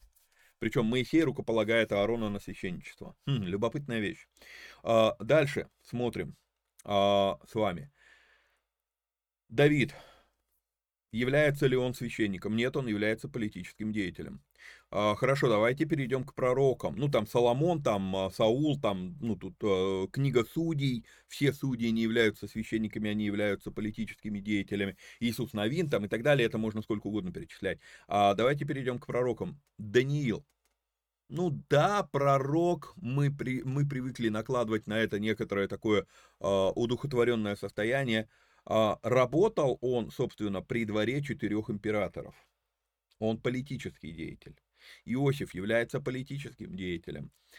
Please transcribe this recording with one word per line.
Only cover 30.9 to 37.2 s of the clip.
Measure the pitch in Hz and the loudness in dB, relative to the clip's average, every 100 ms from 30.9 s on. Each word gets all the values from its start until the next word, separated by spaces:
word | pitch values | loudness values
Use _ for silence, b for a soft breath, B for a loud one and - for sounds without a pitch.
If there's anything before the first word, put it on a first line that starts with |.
| _ _ _ - | _ _ _ -10
Ну | 160 180 143 - | -4 -2 -2 2
да, | 143 180 208 | 4 4 2
пророк, | - 139 139 139 135 160 175 175 - - | 0 2 4 4 2 2 2 0 -4 -10
мы | 120 139 143 | -4 2 2
при-, | 143 131 131 | 0 -4 -4
мы | 131 139 143 | -2 0 0
привыкли | 127 127 120 113 | -2 -6 -2 -2
накладывать | 107 113 123 110 110 104 | 0 -2 -2 0 -2 -2
на | 110 | 0
это | 110 104 | 0 0
некоторое | 110 104 104 101 98 | -2 -2 -2 -2 -2
такое, | 98 110 104 - b b b | -2 2 2 0 b b b
а, | 92 98 95 | 0 2 2
одухотворённое | - 117 123 143 127 | 2 0 -2 -2 2